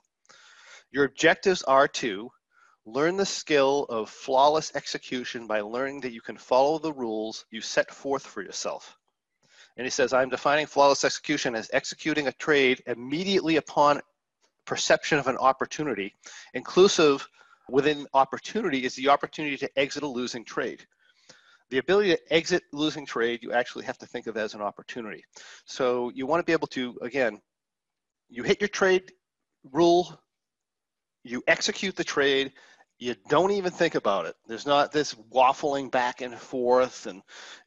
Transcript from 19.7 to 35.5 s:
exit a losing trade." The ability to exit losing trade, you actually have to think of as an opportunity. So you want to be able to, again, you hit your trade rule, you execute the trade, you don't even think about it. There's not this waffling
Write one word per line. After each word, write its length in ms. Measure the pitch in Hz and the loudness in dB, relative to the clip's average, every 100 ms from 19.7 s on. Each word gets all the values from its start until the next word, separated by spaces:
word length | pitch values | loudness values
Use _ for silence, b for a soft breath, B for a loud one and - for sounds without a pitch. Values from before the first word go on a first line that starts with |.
| - | -2
exit 220 | 139 147 | -2 -2
a 60 | 143 | -6
losing 360 | 123 120 127 | -4 -6 -8
trade." 440 | 104 - 123 67 - b b b b b b b b | -10 -6 -6 -8 -18 b b b b b b b b
The 60 | 131 | -2
ability 320 | 131 196 208 | 2 2 4
to 240 | 160 - | 2 2
exit 300 | 165 160 175 - | 0 2 -2 -2
losing 340 | 143 156 151 139 | -4 -4 -4 -6
trade, 380 | 123 117 117 | -2 -2 -2
you 80 | 120 | -2
actually 340 | 120 123 120 113 | -2 -2 -6 -10
have 140 | - | -10
to 80 | - | -10
think 180 | 123 113 | -12 -8
of 120 | 110 | -6
as 180 | 107 110 | -6 -4
an 60 | |
opportunity. 640 | 101 - - 127 110 90 _ - B B B | -8 -8 -14 -12 -12 -12 _ -20 B B B
So 440 | - 127 123 123 - | -2 0 0 -4 -6
you 100 | 131 | -2
want 140 | 165 | -2
to 40 | |
be 100 | 170 | 0
able 140 | 160 180 | -2 -2
to, 280 | 131 123 - | -6 -8 -8
again, 360 | 123 139 120 104 _ _ _ _ _ _ _ _ _ | -6 -2 -2 -2 _ _ _ _ _ _ _ _ _
you 140 | 117 | -6
hit 180 | 123 - | 0 0
your 100 | 208 | -2
trade 420 | - 190 185 - _ _ _ _ _ 139 | 0 2 2 0 _ _ _ _ _ -6
rule, 480 | 131 170 175 175 - _ _ _ _ _ _ _ _ _ _ | 2 4 4 2 -6 _ _ _ _ _ _ _ _ _ _
you 200 | - 123 - | -10 -4 0
execute 500 | 165 - - 196 - | 0 0 -4 -6 -6
the 80 | |
trade, 500 | 165 - 139 135 135 - b b b - | -4 0 2 2 -2 -8 b b b -12
you 160 | 123 117 - | -8 -8 0
don't 240 | 151 190 | 2 2
even 200 | 202 185 | 0 -2
think 220 | - 165 | 0 0
about 320 | 151 110 98 82 | 0 0 -2 -2
it. 100 | - - | -10 -12
There's 180 | 113 139 | -8 0
not 260 | 143 143 | 2 2
this 220 | 151 143 | 0 -4
waffling 800 | 117 113 120 127 | -6 -4 2 4